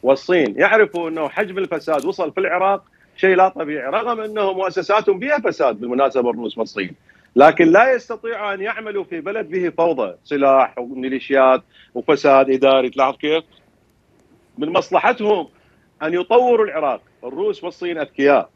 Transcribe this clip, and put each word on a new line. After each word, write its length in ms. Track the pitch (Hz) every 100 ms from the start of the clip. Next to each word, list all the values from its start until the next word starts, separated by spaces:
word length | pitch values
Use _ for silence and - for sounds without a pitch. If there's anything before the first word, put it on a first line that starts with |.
والصين 500 | 123 135 - 180 131 101
يعرفوا 520 | 185 220 208 175 165
أنه 200 | 160 147
حجم 280 | - 208 190
الفساد 480 | 185 165 - 151 143
وصل 260 | 190 165
في 80 | 139
العراق 440 | 190 175 190 196 _ _ _ _
شيء 180 | 190 185
لا 140 | 185
طبيعي، 400 | 185 156 151 127
رغم 300 | 180 240 226
أنه 340 | 214 214 196
مؤسساتهم 680 | 185 190 180 165 202 214 185
بها 200 | 254 294
فساد 400 | 208 156 139 107
بالمناسبة، 500 | 120 123 135 131 120
الروس 280 | 113 113 -
والصين، 340 | 107 - 92 78 _ _ _ -
لكن 300 | 147 160 165
لا 280 | 180 254
يستطيعوا 600 | 247 - 220 226 226 208
أن 80 | 196
يعملوا 420 | 202 214 214 202
في 180 | 175 170
بلد 280 | 156 214 175
به 220 | 180 175 160
فوضى، 380 | 165 147 104 87
سلاح 540 | _ 147 139 135 123 -
وميليشيات 840 | 123 131 131 131 - 135 131 131 _ _ _
وفساد 560 | 123 120 147 147 135 135
إداري. 400 | 131 135 135 127
تلاحظ 280 | 131 135 135
كيف؟ 260 | 151 160 160 _ _ _ _ _ _ _ _ _ _ -
من 120 | 151
مصلحتهم 760 | 175 - 180 208 247 214 208 156 _ _ _ _ _
أن 100 | 156
يطوروا 520 | 175 180 233 247 233 208
العراق. 360 | 156 147 117 _ _
الروس 400 | 123 139 208 196
والصين 340 | 170 - 180 165
أذكياء. 520 | 143 - 139 135 85